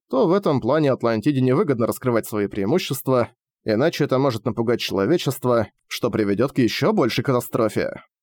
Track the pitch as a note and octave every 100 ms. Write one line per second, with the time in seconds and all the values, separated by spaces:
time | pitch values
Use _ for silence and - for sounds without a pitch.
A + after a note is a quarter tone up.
0 | _ C4 F#3 G3 G3 C3 G#2+ D#3 C#3+ A#2
1 | A#2+ A2 C#3+ C3 B2+ C#3 C#3+ A#2+ G#2+ -
2 | B2+ A2+ - G#2 G2 G#2+ G2 F3 - C#3
3 | C#3 B2+ A2 _ _ _ - G#2+ D#3+ -
4 | C#3 C3 C#3 A2+ B2 A2 A2+ A#2 - G2
5 | G2+ F3 C#3+ - B2 A#2 G#2 _ _ -
6 | A#2+ G#2 G2+ G2+ C3+ - A2 - C3+ F#3
7 | B2 - A#2+ B2 - A#2+ G#2+ G#2+ D2+ -
8 | - _